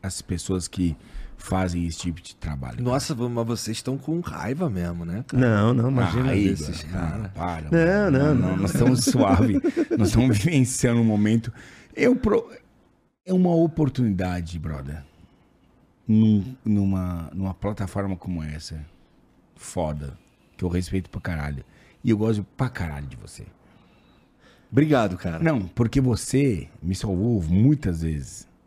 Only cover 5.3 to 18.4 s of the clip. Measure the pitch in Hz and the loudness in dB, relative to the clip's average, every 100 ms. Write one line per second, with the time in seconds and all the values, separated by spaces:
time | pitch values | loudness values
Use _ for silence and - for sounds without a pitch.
5.3 | 120 127 107 107 123 120 135 92 104 131 | 2 4 4 4 4 2 2 2 2 2
6.3 | 117 98 78 76 87 80 92 85 101 101 | 4 2 2 -4 -8 -6 -4 -4 -4 -8
7.3 | 95 87 82 76 165 165 196 202 135 147 | -6 -6 -6 0 2 4 2 2 4 4
8.3 | 131 104 92 98 - 120 127 190 131 101 | 4 2 0 0 2 4 4 2 4 4
9.3 | 90 - 92 330 - 311 330 101 110 131 | 4 4 2 0 -2 -2 2 4 4 4
10.3 | 101 160 156 127 - 123 117 113 107 104 | 4 4 4 2 2 2 4 4 4 4
11.3 | 113 113 - - - - - 240 247 214 | 2 0 -12 -20 -20 -18 0 2 4 2
12.3 | 202 - - _ _ _ _ _ _ - | 0 -2 -16 _ _ _ _ _ _ -2
13.3 | 185 180 165 165 160 147 131 120 92 92 | 2 4 4 2 2 -2 2 0 0 -2
14.3 | 90 82 82 78 71 67 76 71 _ - | -4 -6 -8 -8 -8 -10 -12 -14 _ -20
15.3 | _ _ _ _ _ _ _ - 110 110 | _ _ _ _ _ _ _ 2 4 6
16.3 | 107 98 131 - 104 98 95 90 87 82 | 4 0 -8 -2 0 2 0 -4 -6 -10
17.3 | 90 95 87 101 107 98 107 98 90 - | -6 -6 -4 -6 -4 -6 -4 -4 -6 -6
18.3 | 87 | -6